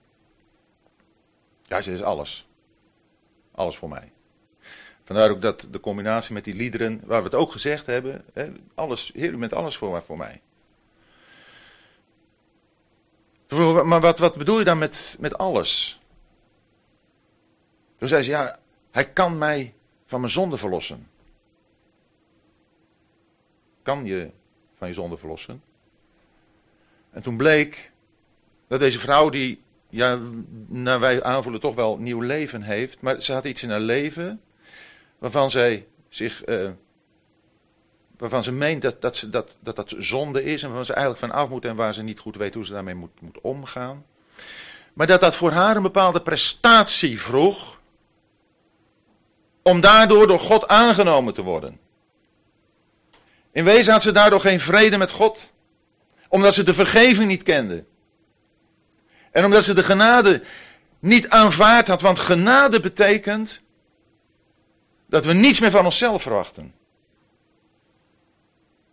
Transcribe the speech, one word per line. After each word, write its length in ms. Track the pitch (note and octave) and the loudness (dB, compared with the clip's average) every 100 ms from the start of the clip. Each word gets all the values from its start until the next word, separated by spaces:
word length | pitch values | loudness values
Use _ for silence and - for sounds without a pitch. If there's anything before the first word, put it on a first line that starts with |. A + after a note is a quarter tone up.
| _ _ _ _ _ _ _ _ _ _ _ _ _ _ _ _ | _ _ _ _ _ _ _ _ _ _ _ _ _ _ _ _
"Ja," 200 | - F#2 | -10 -10
ze 100 | F#2+ | -8
is 100 | F2+ | -10
alles. 460 | - D#2 D2 - - _ _ _ _ _ _ _ _ _ _ | -8 -8 -10 -16 -20 _ _ _ _ _ _ _ _ _ _
Alles 260 | - F2 - | -10 -10 -10
voor 120 | D#2+ | -16
mij. 220 | C#2+ - _ _ _ _ _ _ - - _ - | -18 -20 _ _ _ _ _ _ -20 -20 _ -6
Vandaar 220 | G#2+ G#2+ | 0 0
ook 120 | G2 | 0
dat 260 | G#2+ - - | -6 -8 -12
de 80 | G2 | -14
combinatie 540 | A2 G2+ G#2 A2+ - | -12 -10 -6 -6 -8
met 100 | G#2 | -14
die 100 | G#2+ | -14
liederen, 480 | F#2+ B2 A2 A2+ A2 G2+ | -12 -10 -8 -8 -10 -6
waar 140 | A2+ | -6
we 60 | F2+ | -4
het 100 | C3+ | -4
ook 160 | E3 | -6
gezegd 340 | - C#3+ D3 - | -6 -10 -10 -8
hebben, 400 | B2 C3 - _ | -8 -8 -16 _
hè, 180 | - D3+ - _ - | -16 -16 -18 _ -12
alles, 360 | D#3 A#2 - | -10 -10 -12
"Heer, 180 | - E3+ | -10 -10
u 60 | A#2+ | -8
bent 160 | A2+ | -10
alles 240 | - G2+ - | -8 -10 -10
voor, 240 | G2+ F2 | -10 -10
voor 160 | - D#2+ | -12 -16
mij." 240 | A#1 - _ _ _ _ _ _ _ _ _ _ _ _ _ _ _ _ C6+ _ _ _ _ _ _ _ _ _ _ _ _ _ - | -16 -20 _ _ _ _ _ _ _ _ _ _ _ _ _ _ _ _ _ _ _ _ _ _ _ _ _ _ _ _ _ _ -6
Toen 120 | D3 | 0
vroegen 240 | E3 E3+ | 2 2
we: 60 | E3 | 2
"Maar 140 | E3 | 2
wat, 180 | E3+ E3 | 2 2
wat 180 | E3+ D#3+ | 0 -2
bedoel 220 | D3 A3 | -2 0
je 60 | F3+ | 0
dan 120 | D#3+ | 0
met, 400 | D3+ - - - | -2 -8 -12 -10
met 180 | D3+ - | -10 -6
alles?" 600 | F#3+ A2+ - - - - _ _ _ _ _ _ _ _ _ _ _ _ _ _ _ _ _ _ _ - | -4 -4 -4 -4 -6 -12 _ _ _ _ _ _ _ _ _ _ _ _ _ _ _ _ _ _ _ -12
Toen 100 | C3+ | -4
zei 140 | D3+ | -2
ze: 100 | C3+ | -2
"Ja, 280 | D3 B2+ - _ _ _ | -6 -8 -12 _ _ _
hij 180 | C3 C#3 | -6 -4
kan 280 | - F3+ D#3+ | -2 -2 -2
mij 360 | D3+ C#3+ B2 _ _ _ _ | -4 -6 -8 _ _ _ _
van 140 | B2+ | -8
mijn 120 | A#2+ | -6
zonde 260 | F3 F#3+ B2+ | -4 -6 -6
verlossen." 500 | G2+ F2 - A#1+ - _ _ _ _ _ _ _ _ _ _ _ _ A2 D3+ _ _ _ _ _ _ _ _ _ _ _ _ _ | -8 -8 -10 -18 -20 _ _ _ _ _ _ _ _ _ _ _ _ _ _ _ _ _ _ _ _ _ _ _ _ _ _ _
Kan 240 | - C#3+ G#2+ | -10 -8 -8
je 240 | F#2 D#2 _ _ _ _ - | -10 -12 _ _ _ _ -18
van 100 | F2+ | -14
je 60 | |
zonde 240 | E2+ F2 E2+ | -12 -12 -14
verlossen? 440 | D#2 D#2+ - B2+ _ _ _ _ _ _ _ _ _ _ _ _ _ _ _ | -16 -18 -18 -20 _ _ _ _ _ _ _ _ _ _ _ _ _ _ _
En 100 | G#2 | -16
toen 160 | B2 A2+ | -10 -2
bleek 540 | D3+ D3+ D3 - - _ _ _ _ _ _ _ - | 2 2 -2 -8 -20 _ _ _ _ _ _ _ -8
dat 120 | C3 | -2
deze 200 | C3+ A#2 | 0 -2
vrouw, 300 | B2+ C#3+ D#3+ | 0 2 2
die, 320 | C#3+ B2+ - _ _ _ | -2 -8 -10 _ _ _
ja, 300 | A2+ B2+ B2 A#2+ A#2 - A2+ G#2+ | -4 -4 -4 -8 -16 -18 -20 -16
naar 320 | B2 B2 B2+ | -8 -4 -2
wij 240 | C3 B2 | 0 -2
aanvoelen, 380 | B2 C3+ A#2+ A2 | -2 -4 -6 -8
toch 140 | D3 A#2 | -6 -4
wel 220 | A2 - | -4 -4
nieuw 220 | A#2+ A#2 | -8 -8
leven 420 | A#2+ D3+ D3 A#2 | -6 -8 -10 -12
heeft, 400 | G#2 G#2 C3 - | -8 -8 -8 -10
maar 200 | C3 C3 | -8 -6
ze 120 | - | -6
had 120 | C3 C3 | -8 -8
iets 180 | A#2+ | -12
in 60 | A#2 | -8
haar 100 | G#2 | -6
leven 600 | A2+ B2+ D3+ D#3+ F3 G#3+ _ _ _ - - _ _ _ | -4 -4 -6 -10 -14 -14 _ _ _ -20 -20 _ _ _
waarvan 320 | B2 C#3+ C3+ | -6 -2 -2
zij 380 | B2 A#2+ G#2 - _ _ | 0 0 -2 -10 _ _
zich, 340 | - A2 - | -12 -12 -10
eh, 260 | - G#2 F#2+ F2+ _ _ _ _ _ _ _ _ _ _ _ _ _ - | -8 -8 -8 -12 _ _ _ _ _ _ _ _ _ _ _ _ _ -16
waarvan 260 | A#2 B2+ | -8 -6
ze 80 | A2+ | -6
meent 300 | C3 D3 D3+ | -6 -6 -4
dat, 200 | B2+ - | -6 -6
dat 140 | B2 - | -8 -8
ze, 140 | G#2+ | -8
dat, 260 | A#2+ - _ | -8 -10 _
dat, 160 | A2+ G#2+ | -14 -14
dat 200 | - - | -14 -12
zonde 460 | F#2 C3 D3 C3+ | -8 -6 -6 -6
is 180 | C#3 D3+ | -6 -8
en 60 | C#3 | -10
waarvan 180 | A#2+ B2 | -10 -8
ze 80 | |
eigenlijk 320 | B2+ C#3 A#2 A#2+ | -4 -4 -4 -8
van 160 | C#3+ | -6
af 80 | C3+ | -6
moet 160 | B2+ A#2+ | -6 -8
en 100 | A2+ | -6
waar 180 | G#2+ | -6
ze 100 | G#2+ | -6
niet 160 | A2 G#2 | -12 -14
goed 160 | A2 G#2 | -14 -10
weet 180 | G2+ | -10
hoe 120 | A2+ G2 | -10 -12
ze 80 | |
daarmee 220 | G2+ F#2+ F2+ | -12 -12 -14
moet, 260 | E2+ _ | -16 _
moet 200 | E2 - | -20 -14
omgaan. 640 | - C#3 C3+ B2+ B2 C#3+ D3 _ _ - - - - - _ | -12 -12 -14 -14 -14 -16 _ _ _ -20 -20 -20 -20 -20 _
Maar 140 | - E3 | -2 2
dat 140 | F#3 | 4
dat 140 | F3 - | 4 2
voor 160 | E3+ | 0
haar 240 | E3 G3+ G#3+ | 2 2 2
een 60 | |
bepaalde 400 | F#3 G3 F#3 E3+ | 0 2 2 0
prestatie 1000 | E3 D3+ - - A#3 A3+ G3+ - D3 A2 | -4 -2 -2 0 4 6 4 0 -2 -4
vroeg 580 | - C3 F#3 G3 - - _ _ _ _ _ _ _ _ _ _ _ _ _ _ _ _ _ _ | -4 2 2 0 -10 -20 _ _ _ _ _ _ _ _ _ _ _ _ _ _ _ _ _ _
om 200 | F3+ F3+ | 2 6
daardoor 460 | G3 A3 G#3+ G#3 G#3 | 8 8 8 8 8
door 120 | F3 | 4
God 280 | - G#3+ - | 4 2 4
aangenomen 640 | G#3 A#3+ G3 F3+ C#3+ A#2 | 4 6 4 4 2 0
te 80 | G2+ | -4
worden. 380 | F#2 E2 C#2 - _ _ _ _ _ _ _ _ _ _ _ _ _ _ _ _ _ | -6 -6 -8 -16 _ _ _ _ _ _ _ _ _ _ _ _ _ _ _ _ _
In 120 | - | 0
wezen 300 | F3+ A#3 G#3 | 4 6 6
had 80 | A3 | 4
ze 100 | G#3+ | 4
daardoor 300 | G#3 G#3 G3 | 4 6 4
geen 180 | G3 F3+ | 2 0
vrede 380 | C#3 G3+ A3 G3+ | 2 4 4 2
met 140 | F#3 | -2
God, 420 | - G#3+ - - _ _ _ _ _ _ _ _ | 0 0 -2 -18 _ _ _ _ _ _ _ _
omdat 260 | F#3+ G3+ | 2 4
ze 100 | G3+ | 4
de 100 | F#3 | 2
vergeving 540 | F3+ F3+ A3+ B3 G#3 G#3 | 2 2 6 6 4 0
niet 160 | F#3 | -2
kende. 420 | - D3 G#2+ E2+ - _ _ _ _ _ _ _ _ _ _ _ _ _ _ | 0 -2 -2 -8 -14 _ _ _ _ _ _ _ _ _ _ _ _ _ _
En 140 | D#3+ G3+ | 2 4
omdat 180 | G#3+ | 6
ze 100 | G3+ | 4
de 100 | F#3 | 2
genade 580 | F3+ G3 A3+ A#3+ G3+ C#3+ - - - _ _ _ | 2 4 4 6 4 2 -2 -20 -20 _ _ _
niet 300 | F3 A#3 - | 2 4 6
aanvaard 580 | A3+ G#3+ D#3 G#3+ A#3 G#3 | 6 6 6 6 6 4
had, 140 | F3+ | 2
want 180 | G3 F3+ | 2 2
genade 600 | - E3+ G3+ C4+ C#4 A3 | 2 2 4 4 4 2
betekent 800 | F3+ - G3+ G#3+ G#3 G#3+ A3 - _ _ _ _ _ _ _ _ _ _ _ _ _ _ _ | 0 2 4 2 -2 -6 -8 -14 _ _ _ _ _ _ _ _ _ _ _ _ _ _ _
dat 200 | D#3+ D#3 | -2 2
we 80 | |
niets 260 | F3+ C4+ A3+ | 4 4 4
meer 120 | A3 | 4
van 140 | G3 F3+ | 4 2
onszelf 360 | - A#3+ G3 | 2 0 -2
verwachten. 520 | B2+ G2+ - - D#2 _ _ _ _ _ _ _ _ _ _ _ _ _ _ _ _ _ _ _ _ _ _ | -4 -4 -6 -12 -20 _ _ _ _ _ _ _ _ _ _ _ _ _ _ _ _ _ _ _ _ _ _